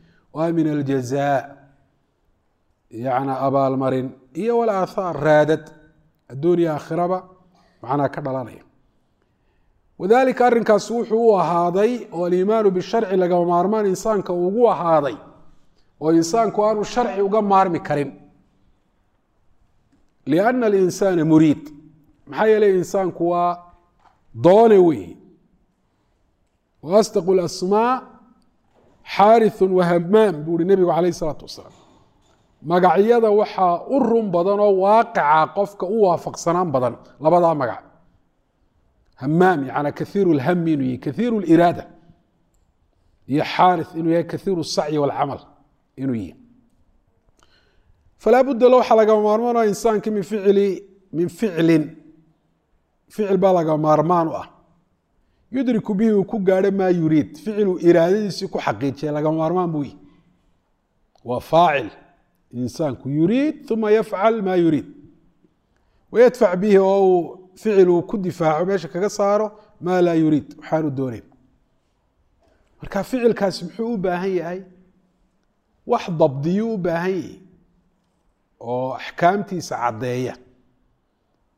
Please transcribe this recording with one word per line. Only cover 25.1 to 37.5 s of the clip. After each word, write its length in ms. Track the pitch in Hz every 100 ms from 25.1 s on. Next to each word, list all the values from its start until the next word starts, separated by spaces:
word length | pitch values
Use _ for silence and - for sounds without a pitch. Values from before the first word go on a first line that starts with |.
| - - _ _ _ _ _ _ _ _ _ _ _ _ _ _ _
"Wa 140 | 143 196
asdaqu 320 | 214 - 165
al-asmaa 600 | 190 170 - 185 208 233 254 - - _ _ _ _ _ _ _ _ -
xaarithun 640 | - 202 233 220 - 190
wa 120 | 185
hammaam," 500 | 175 175 170 214 214 151
buu 100 | 156
yidhi 120 | 170
Nebigu 260 | 175 196 175
calayhi 220 | 160 175
salaatu 300 | 170 156 139
wasalaam. 280 | - - - - _ _ _ _ _ _ _ _
Magacyada 680 | 143 180 175 165 214 233 220
waxaa 440 | 208 202 - 185 170 -
u 100 | 269
run 280 | 226 226 214
badan 300 | 170 180 202
oo 140 | 208 190
waaqica 640 | 196 220 233 185 147 156 151
qofka 300 | - 202 - 180
u 100 | 226
waafaqsanaan 640 | 196 160 - - 170 170 185
badan 220 | 131 123 - - -
labadaa 340 | 147 175 170